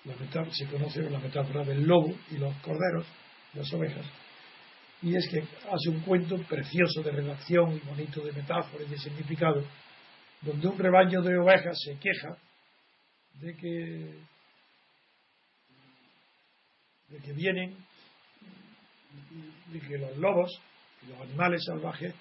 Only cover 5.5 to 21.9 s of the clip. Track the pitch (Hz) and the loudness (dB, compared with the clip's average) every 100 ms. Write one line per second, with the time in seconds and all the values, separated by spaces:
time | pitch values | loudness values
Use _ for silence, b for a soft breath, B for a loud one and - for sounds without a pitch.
5.5 | - 202 190 160 160 175 180 165 185 165 | -12 -6 -2 0 -2 2 2 2 -4 -4
6.5 | 147 139 165 170 156 156 143 143 143 - | -6 -4 2 2 2 -2 -2 -4 -6 2
7.5 | 175 170 156 143 143 151 151 147 143 143 | 4 4 2 -6 -8 -8 -6 -8 -8 -4
8.5 | 170 160 151 147 147 151 147 156 160 165 | -4 -4 -10 -8 -8 -8 -8 -6 0 2
9.5 | 143 143 - - - - - - _ 147 | 2 -2 -12 -20 -20 -20 -20 -20 _ -6
10.5 | 147 170 190 185 185 185 185 180 180 175 | 0 0 2 6 8 8 4 2 6 8
11.5 | 190 170 165 147 139 196 165 151 175 _ | 8 6 -6 -8 -6 -4 -4 -6 -14 _
12.5 | _ _ _ _ _ _ _ _ 139 160 | _ _ _ _ _ _ _ _ -14 -14
13.5 | 165 175 170 165 165 156 156 156 _ _ | -10 -6 -6 -6 -10 -12 -16 -20 _ _
14.5 | _ _ _ _ _ _ _ _ _ _ | _ _ _ _ _ _ _ _ _ _
15.5 | _ _ 131 135 127 123 _ _ _ _ | _ _ _ _ _ _ _ _ _ _
16.5 | _ _ _ _ _ _ 147 139 143 185 | _ _ _ _ _ _ -16 -10 -2 0
17.5 | 185 185 - - b b _ _ _ - | 0 -4 -10 -20 b b _ _ _ -20
18.5 | 185 - - _ _ _ 143 143 165 156 | -20 -20 -20 _ _ _ -20 -18 -16 -16
19.5 | 156 175 165 139 143 135 139 190 175 180 | -20 -14 -14 -8 -8 -6 0 2 4 2
20.5 | - - _ _ _ 127 127 127 139 180 | -2 -20 _ _ _ -20 -18 -10 2 2
21.5 | 170 180 156 165 | 2 -2 -6 -6